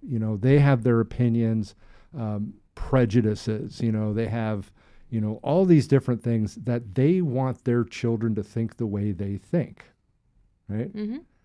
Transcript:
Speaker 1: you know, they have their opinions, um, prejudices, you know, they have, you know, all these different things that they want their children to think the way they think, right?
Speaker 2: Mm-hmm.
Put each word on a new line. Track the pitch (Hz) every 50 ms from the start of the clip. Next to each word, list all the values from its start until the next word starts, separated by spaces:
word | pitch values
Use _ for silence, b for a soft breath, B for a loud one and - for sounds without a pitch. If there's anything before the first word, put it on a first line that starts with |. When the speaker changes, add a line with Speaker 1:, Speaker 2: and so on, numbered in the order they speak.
| 294
Speaker 1:
you | 208 127 110
know, | 110 110 107
they | 98 107 131 143 147
have | 139 143 135 117
their | 113 127 117 113
opinions, | 110 - - - 123 117 113 117 117 113 113 110 101 - - b b b b b b b b
um, | 143 110 107 107 101 104 - - - _ _ -
prejudices, | - - - 135 131 123 107 98 123 107 107 107 - - 123 110 107 - 107 - -
you | 120 113
know, | 107 107 107 107
they | 104 110 113
have, | 98 110 117 110 110 107 101 95 - _ b b b b b b b
you | 113 110
know, | 107 107 110 -
all | - - 147 180 196
these | 180 170 147 117 -
different | 139 135 - - 120 110
things | - 120 117 110 107 98 -
that | - - 123 120 120 120 104 92
they | 135 131 156 180 185
want | 175 143 120 131 131 131 123 - -
their | 127 120 120 113
children | - - - - 117 117 107 113 113 107
to | 104
think | 101 - - 117 113 107 -
the | - 117
way | 104 101 101 104 104
they | 98 85 101 98 101 95
think, | - - - 175 120 - - - - _ _ _ _ _ _ _ _ _ _ _ _ _ _ _ _ -
right? | 101 110 120 196 202
Speaker 2:
Mm-hmm. | 208 214 214 240 311 339 _ _ _ _